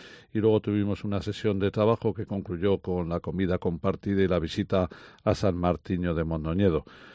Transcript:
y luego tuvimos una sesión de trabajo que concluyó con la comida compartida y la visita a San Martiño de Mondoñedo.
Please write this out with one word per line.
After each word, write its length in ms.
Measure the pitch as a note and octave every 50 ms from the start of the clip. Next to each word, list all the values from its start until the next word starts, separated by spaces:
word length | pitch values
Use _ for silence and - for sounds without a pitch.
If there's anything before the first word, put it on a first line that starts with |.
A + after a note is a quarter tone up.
| - - - - - _ -
y 60 | A2
luego 220 | G2+ A2 G#2+ G#2+
tuvimos 420 | - - G#2 G#2 G#2 G2+ G2+ - -
una 180 | G#2+ G2+ G2
sesión 380 | F2+ G#2 G2+ - - A2 G2+ G2
de 140 | G2 G2 F#2
trabajo 420 | G#2+ G#2+ A2 A#2 A2+ - A2+ F#2+
que 120 | F#2+ G#2+
concluyó 520 | - G#2 G2 F#2 - F2+ E2+ F2 G2+ G2 F2+
con 300 | - - F#2 F2+ F2 D#2+
la 100 | E2+ E2+
comida 400 | - - D#2 F2 F#2+ F2+ F2+ F2
compartida 640 | - F#2 E2+ E2+ - G2 F#2+ - - G2+ G2+ G2 G2
y 60 | F2+
la 100 | F#2 F2
visita 500 | D#2+ D#2+ - - G2+ - - F#2+ F2+ F2 - - - - - - -
a 100 | A2 G#2
San 220 | - - G2+ F2+
Martiño 580 | F2 F2 F2 F2 D#2 - - F#2+ F2 F2+ F2 E2
de 80 | D#2+ E2
Mondoñedo. 640 | D#2+ E2 D#2+ D#2 D#2+ E2 F#2 G2+ G2 E2 D2+ - - - - - - -